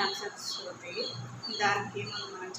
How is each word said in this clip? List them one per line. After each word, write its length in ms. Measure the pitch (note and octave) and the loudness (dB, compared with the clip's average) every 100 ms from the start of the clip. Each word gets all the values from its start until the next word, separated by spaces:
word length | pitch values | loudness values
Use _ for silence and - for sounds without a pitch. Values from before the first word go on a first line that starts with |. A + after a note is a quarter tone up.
| G3 | 4
అన్‌సక్సెస్ 500 | - - - - - | 2 -2 -4 -2 -2
అవుతాయి. 420 | C5+ - E4+ A4 - - - - - - | -4 -6 -4 -2 -2 -2 -6 -6 -4 4
దానికి 380 | G3+ - G3+ G3+ - | 6 6 2 -2 -2
మనం, 180 | G4+ C#4 - | -2 -4 -4
మనం 180 | F#3 | -4